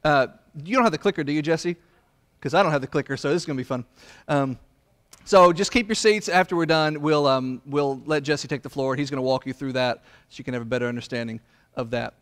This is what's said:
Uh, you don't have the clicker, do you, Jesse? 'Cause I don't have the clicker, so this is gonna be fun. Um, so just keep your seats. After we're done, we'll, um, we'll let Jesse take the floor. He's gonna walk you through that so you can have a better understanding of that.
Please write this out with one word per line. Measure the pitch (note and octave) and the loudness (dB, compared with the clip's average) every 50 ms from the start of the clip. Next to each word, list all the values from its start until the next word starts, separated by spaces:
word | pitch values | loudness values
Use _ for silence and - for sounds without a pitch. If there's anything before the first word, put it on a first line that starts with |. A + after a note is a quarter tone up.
Uh, | - D#3 D3 C#3 B2+ A#2 - _ _ _ _ D#3 C#3+ | 2 4 4 4 2 0 -4 _ _ _ _ -16 -8
you | F3+ A#3 | 0 2
don't | C4 A#3 | 4 4
have | A3 D#3 | 4 2
the | |
clicker, | D3+ - G3+ - - D3+ | 0 -2 -2 -2 0 -2
do | C#3 D3 | -2 -2
you, | D3+ | -2
Jesse? | C#3+ D#3+ E3 D#3+ - F3 F3 _ _ _ _ _ _ _ _ _ _ _ _ _ | 0 0 0 0 0 -6 -6 _ _ _ _ _ _ _ _ _ _ _ _ _
'Cause | - C#3 D3 | -8 0 2
I | F3+ G3+ | 2 2
don't | E3 | 4
have | D#3 C#3+ | 2 -2
the | C3 | -2
clicker, | - - D3+ C3 - C#3 | -2 -4 -4 -4 -4 -8
so | B2+ - C#3 D#3 | -4 -2 -2 -2
this | F3 | -2
is | - | -2
gonna | - C#3+ | -4 -6
be | C3 B2+ | -6 -4
fun. | - C3+ B2 A#2 _ _ _ - - - - _ - | -6 -6 -8 -8 _ _ _ -20 -20 -20 -18 _ -2
Um, | D3 C#3+ C#3 C3+ B2+ - - _ _ _ _ _ _ _ _ _ - _ _ | -2 0 0 -2 -4 -10 -14 _ _ _ _ _ _ _ _ _ -20 _ _
so | - G3 F#3 F3 F3+ | 4 8 8 8 8
just | E3+ D#3+ G3 - - | 6 2 -2 0 0
keep | A#3+ A3+ G3+ | 0 0 0
your | A3 | -4
seats. | - - A3 G#3+ G#3+ - - | 2 2 2 2 2 0 2
After | E3+ F#3 F#3 - F#3 | 2 2 2 2 0
we're | E3+ E3 | -2 2
done, | D3+ D#3+ D#3+ D#3 D3+ D#3 D3+ | 2 2 2 2 0 -2 -2
we'll, | D3 D#3 D3+ D3 C#3+ | 0 2 2 4 4
um, | C#3 C3+ C3 B2+ C3 B2+ B2 _ | 4 2 2 0 -4 -6 -8 _
we'll | C#3+ C#3 D3 C#3+ C#3 C#3 C3 A#2+ | -4 -2 0 0 0 -2 -4 -4
let | C#3+ D#3 D3 C#3 | -2 -2 -2 0
Jesse | D3 D3+ C#3 - | -2 -2 -2 -2
take | B2+ D3+ C3+ | -6 -8 -8
the | - C3+ | -8 -8
floor. | - C#3 C3+ C3+ C3 | -4 -2 -2 -2 0
He's | C#3+ C#3+ C3+ | -2 -4 -4
gonna | C3+ C3+ | -4 -2
walk | B2+ C3 C3 C3 - | 0 0 0 -2 -2
you | C3 | -8
through | B2+ - C#3+ C3+ B2 | -10 -8 -8 -4 -2
that | B2+ B2+ B2 A#2 - _ - - - _ _ | 0 0 0 -2 -4 _ -20 -20 -20 _ _
so | - | -20
you | - B2+ | -12 -8
can | - B2 | -6 -6
have | A#2+ A#2 | -6 -4
a | |
better | A2+ B2+ B2 A#2+ | -4 -2 -2 -2
understanding | A#2+ A#2+ A#2+ A2+ - B2+ A#2 A#2 A2+ A2+ A2 _ _ _ _ _ _ _ | -2 -4 -6 -8 -6 -6 -6 -6 -6 -10 -12 _ _ _ _ _ _ _
of | D3 B2 A2+ | -10 -6 -4
that. | B2+ A#2 A2+ B2 _ _ | -4 -6 -6 -6 _ _